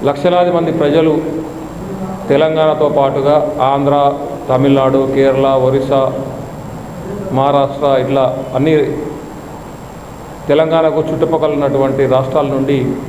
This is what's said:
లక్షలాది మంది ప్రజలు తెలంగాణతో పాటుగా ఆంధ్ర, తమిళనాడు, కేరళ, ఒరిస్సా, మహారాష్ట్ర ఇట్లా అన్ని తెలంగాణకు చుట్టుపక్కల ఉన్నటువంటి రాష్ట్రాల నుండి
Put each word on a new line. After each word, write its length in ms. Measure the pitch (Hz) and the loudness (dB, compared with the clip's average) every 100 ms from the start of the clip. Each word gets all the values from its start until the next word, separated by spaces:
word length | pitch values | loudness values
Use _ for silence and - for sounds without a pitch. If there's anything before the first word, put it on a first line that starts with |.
| 131 | 0
లక్షలాది 440 | 143 180 180 175 175 | 0 2 2 2 2
మంది 160 | 165 160 | 0 0
ప్రజలు 340 | 147 156 160 147 - - - - - - - - - - - | 2 4 2 0 -2 -6 -8 -12 -12 -12 -10 -8 -8 -8 0
తెలంగాణతో 560 | 139 160 156 156 151 151 139 | 2 2 2 2 2 2 2
పాటుగా 380 | 139 135 135 147 147 139 131 | 2 2 2 2 2 0 0
ఆంధ్ర, 260 | 139 143 143 143 139 - - - | 2 2 2 2 0 -8 -10 -2
తమిళనాడు, 520 | 131 139 139 131 135 135 | 2 4 4 4 2 2
కేరళ, 340 | 139 135 131 135 135 127 | 2 2 4 2 2 2
ఒరిస్సా, 340 | 135 131 135 131 - - - - - - - - - - 202 - 131 | 0 0 0 0 -4 -8 -10 -12 -12 -12 -14 -14 -12 -10 -8 -4 0
మహారాష్ట్ర 560 | 139 143 139 - 143 135 | 2 2 2 0 2 2
ఇట్లా 220 | 127 135 127 - - 127 | 2 2 0 -2 -4 0
అన్ని 180 | 147 156 92 - - - - - - - - - - - - - - - - | 2 2 2 -2 -6 -10 -12 -16 -16 -16 -16 -16 -16 -16 -16 -16 -16 -14 0
తెలంగాణకు 560 | 147 160 165 160 151 151 | 2 4 2 2 0 -2
చుట్టుపక్కల 420 | 147 - 160 151 143 | -2 0 0 0 0
ఉన్నటువంటి 440 | 143 135 135 135 131 131 | 0 0 0 2 2 2
రాష్ట్రాల 320 | 131 156 143 135 | 0 -2 0 -2
నుండి 220 | 135 139 123 - | 0 0 0 -4